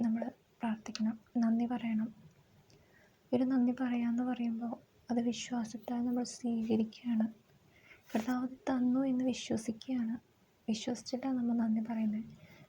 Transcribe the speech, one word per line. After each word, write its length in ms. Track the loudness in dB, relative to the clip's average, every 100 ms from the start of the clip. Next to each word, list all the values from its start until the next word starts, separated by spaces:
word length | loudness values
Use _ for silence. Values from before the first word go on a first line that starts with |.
നമ്മൾ 220 | 0 0 -2 -8 _ _
പ്രാർത്ഥിക്കണം. 580 | -4 -4 -6 -2 -2 -2 -4 0
നന്ദി 300 | 2 2 0
പറയണം. 420 | -2 -2 -2 -2 -6 -20 -20 _ -20 -20 -20 _ -20 -20 _ _
ഒരു 120 | 0
നന്ദി 300 | 2 4 4 2
പറയാന്ന് 420 | 0 0 0 0
പറയുമ്പോൾ 520 | 0 0 -2 -2 -4 -8 -12 _ -2
അത് 100 | 0
വിശ്വാസത്താൽ 800 | 0 -2 -4 -4 -4 -6 -6 -2
നമ്മൾ 200 | 0 0
സ്വീകരിക്കുകയാണ്. 1040 | -2 -4 -2 -2 2 2 2 -4 -2 2 2 -2 _ -20 -20 -20 -20 -20 -6
കർത്താവ് 360 | -4 0 0
അത് 140 | -2 -4
തന്നു 440 | -2 2 4 4
എന്ന് 240 | 4 2
വിശ്വസിക്കുകയാണ്. 920 | 2 0 -2 -2 -2 -6 -4 -2 0 -4 -8 _ _ _ -4
വിശ്വസിച്ചിട്ടാണ് 680 | -2 -2 -6 -4 -4 -2 0
നമ്മൾ 200 | 2 2
നന്ദി 240 | 2 2
പറയുന്നത്. 440 | 0 0 0 0 -6 -12 -20 -20